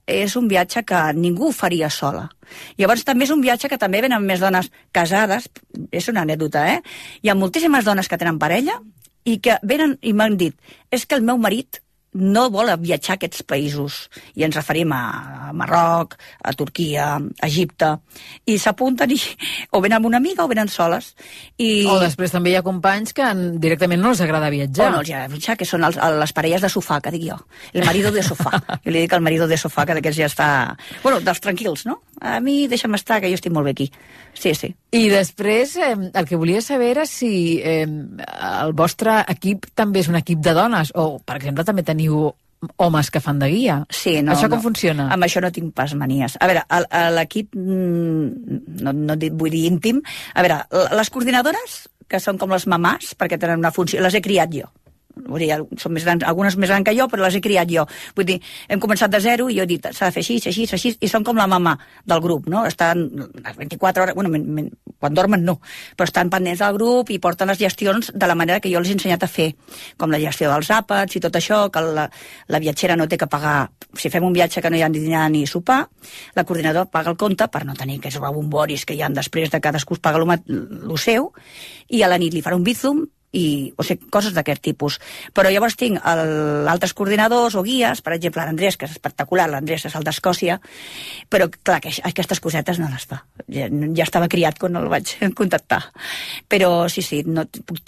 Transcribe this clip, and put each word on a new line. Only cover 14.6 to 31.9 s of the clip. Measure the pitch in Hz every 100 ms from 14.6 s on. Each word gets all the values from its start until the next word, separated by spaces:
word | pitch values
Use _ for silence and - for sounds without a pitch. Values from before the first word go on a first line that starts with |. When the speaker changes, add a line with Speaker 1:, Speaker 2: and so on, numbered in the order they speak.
| - 160 165
Speaker 1:
a, | 131 117 - 139 139 143
a |
Marroc, | 156 175 170 165 170 160 - - -
a | -
Turquia, | 139 139 - 160 147 147 143
a | 147 - 156
Egipte. | 156 165 - 160 151 _ - - -
I | - 208
s'apunten | 220 202 254 254 269
i, | 294 - - - - -
o | 202
venen | 202 220
amb | 226
una | 240
amiga | 311 349
o | 330
venen | 220 208
soles. | - 170 180 - _ - - - -
I | 226 208 202
Speaker 2:
O | 190
després | 170 143 180
també | 180 175
hi | 185
ha |
companys | 180 180 190 202 220
que | -
en, | 254 190 175 170
directament | 160 160 180 175
no | 220
els | 226
agrada | 165 156 151
viatjar. | 143 139 135 254
Speaker 1:
O |
no | 156
els | 143
agrada | 139 131
viatjar, | 147 226 220
que |
són | 180 170
els, | 160 165
les | 160 151 151
parelles | - 160 180
de | 190
sofà, | 190 - 147
que | -
dic | 165 160
jo. | - - - -
El | 180 170
marido | 185 208
de | 202
sofà. | - 165 147 180
Speaker 2:
<laughs> | - -
Speaker 1:
Jo | -
li | 165
dic | 170
el | 175
marido | 160 160 160
de | 160
sofà, | 156 - 147
que |
d'aquests | 156 156 156
ja | 151
està... | - 151 139 117 - - -
Bueno, | 262 233
dels | 185 170
tranquils, | 202 180 214 156
no? | 226